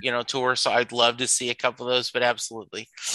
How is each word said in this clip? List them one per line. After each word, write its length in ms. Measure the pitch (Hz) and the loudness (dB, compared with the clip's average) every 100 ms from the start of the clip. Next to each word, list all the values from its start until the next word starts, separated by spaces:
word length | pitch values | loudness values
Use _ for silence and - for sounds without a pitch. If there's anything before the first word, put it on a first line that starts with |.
you 100 | 123 | 0
know, 120 | 120 | -2
tour. 320 | 117 135 127 123 | -2 0 0 2
So 160 | 123 | 2
I'd 200 | 110 120 | 2 2
love 260 | 120 120 120 | 2 2 2
to 100 | 127 | 0
see 240 | - 123 | 0 0
a 40 | 120 | 0
couple 320 | 127 120 123 | -2 -2 -2
of 60 | |
those, 160 | 127 117 | 0 0
but 140 | 123 | 0
absolutely. 640 | 123 117 - 113 98 - 107 - - | 2 0 -4 -10 -12 -12 -12 -10 -6